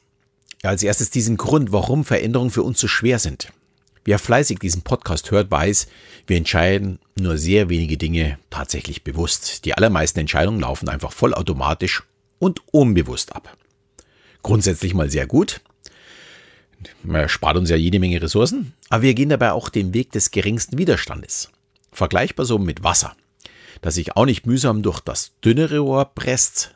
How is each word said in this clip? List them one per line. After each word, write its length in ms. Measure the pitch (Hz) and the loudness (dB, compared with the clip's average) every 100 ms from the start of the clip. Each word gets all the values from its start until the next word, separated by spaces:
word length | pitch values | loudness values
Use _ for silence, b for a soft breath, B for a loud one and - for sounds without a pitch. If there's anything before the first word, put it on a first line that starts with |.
| _ _ _ _ _ - | _ _ _ _ _ -6
ja, 80 | 95 | -2
als 120 | 95 | 0
erstes 280 | 104 104 117 | 0 0 0
diesen 260 | 135 110 110 | 0 0 0
Grund, 360 | - 151 117 | 2 2 2
warum 340 | 101 - 139 - | 0 2 0 0
Veränderungen 440 | 107 110 120 123 | 0 0 0 0
für 120 | 113 | 0
uns 180 | 113 113 | 0 0
so 80 | 117 | -2
schwer 300 | - 117 120 | 0 2 2
sind. 340 | - - - _ _ _ _ _ - | 0 -6 -12 _ _ _ _ _ 0
Wer 120 | 101 | 0
fleißig 420 | - 120 143 95 | 4 2 2 -2
diesen 200 | 92 87 | -2 -4
Podcast 500 | - 127 - - - | -2 -4 -2 -4 0
hört, 200 | 104 98 | 0 2
weiß, 380 | 73 87 101 - B B B - | 0 2 0 -2 B B B -2
wir 120 | 87 | 0
entscheiden 640 | 80 85 87 98 98 92 _ - | 2 2 4 2 -2 -6 _ -4
nur 200 | 92 80 | -2 0
sehr 320 | 80 101 92 | 2 4 4
wenige 300 | 85 80 78 | 0 0 -2
Dinge 400 | 80 82 78 69 _ | -2 0 -2 -4 _
tatsächlich 560 | - - 73 - - | -10 -8 -8 -8 -10
bewusst. 600 | - 76 85 - - - 82 | -8 -4 -2 -2 -4 -6 -4
Die 80 | |
allermeisten 460 | - 110 87 78 - | 2 2 4 0 0
Entscheidungen 400 | 78 73 87 110 | -2 0 0 0
laufen 280 | - 67 - | -4 -4 -6
einfach 240 | 69 - | -6 -8
vollautomatisch 880 | - 123 - 82 71 67 80 87 - - _ _ _ | -2 0 0 -4 -2 -2 -2 -2 -4 -8 _ _ _
und 240 | 185 170 - | -2 -2 0
unbewusst 640 | 151 127 90 65 62 - - | 4 6 4 2 -4 -8 -12
ab. 220 | - - _ _ _ - b b b b | -18 -20 _ _ _ -20 b b b b
Grundsätzlich 520 | - 110 95 85 95 | 0 2 2 0 -2
mal 160 | 90 73 | 0 0
sehr 160 | 73 65 | -2 0
gut. 340 | 143 208 - - _ B B B B B B B B B B B - | 2 2 -4 -14 _ B B B B B B B B B B B -14
Man 260 | 87 78 73 | -4 -2 0
spart 300 | - 78 80 | 0 0 2
uns 100 | 87 | 2
ja 80 | 82 | 2
jede 220 | 85 98 | 2 2
Menge 240 | 92 85 | 2 0
Ressourcen, 500 | 82 104 127 262 147 - - | 0 2 2 0 -6 -12 -4
aber 140 | 113 | 0
wir 100 | 135 | 2
gehen 160 | 117 143 | 2 2
dabei 240 | 135 117 | 2 2
auch 160 | 80 - | 0 -2
den 240 | 107 95 | -2 -2
Weg 200 | 107 127 | -2 -4
des 180 | 107 - | -2 -2
geringsten 480 | 104 98 113 - 127 | 0 -2 -2 -4 -2
Widerstandes. 720 | 180 117 - - - - - _ _ _ _ | 0 0 -2 -10 -10 -10 -10 _ _ _ _
Vergleichbar 540 | - 85 92 123 - 120 | -4 0 0 0 -2 -2
so 120 | 110 | 0
mit 240 | 90 76 | 0 -2
Wasser, 320 | 90 85 - - _ _ B B B B | 0 0 -2 -8 _ _ B B B B
das 140 | - 82 | -4 -4
sich 200 | 80 - | -2 2
auch 80 | |
nicht 220 | 135 117 117 | 2 2 0
mühsam 360 | 127 127 110 | 0 2 0
durch 180 | 104 87 | -2 -4
das 320 | - - - - | -6 -8 -8 0
dünnere 360 | 113 123 160 151 | 2 4 2 0
Rohr 260 | 139 135 139 | 0 0 -2
presst, 680 | - - 127 - - - | -4 -2 0 0 -2 -8